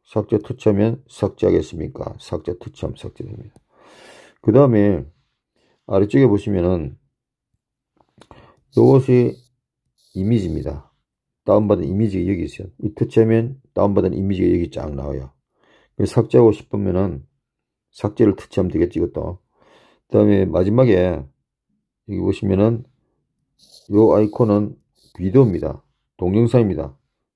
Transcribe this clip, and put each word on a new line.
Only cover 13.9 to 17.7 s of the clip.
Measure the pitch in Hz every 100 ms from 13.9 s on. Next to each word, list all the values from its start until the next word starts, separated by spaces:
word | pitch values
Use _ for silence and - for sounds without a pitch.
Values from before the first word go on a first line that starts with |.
| 98 92
이미지가 | - 98 92 90
여기 | 87 85
쫙 | - 78
나와요. | 69 69 69 65 _ _ _ _ _ _ -
그래서 | 101
삭제하고 | - 113 127 117
싶으면은 | 104 - 104 98 90 95 71 - _ _ _ _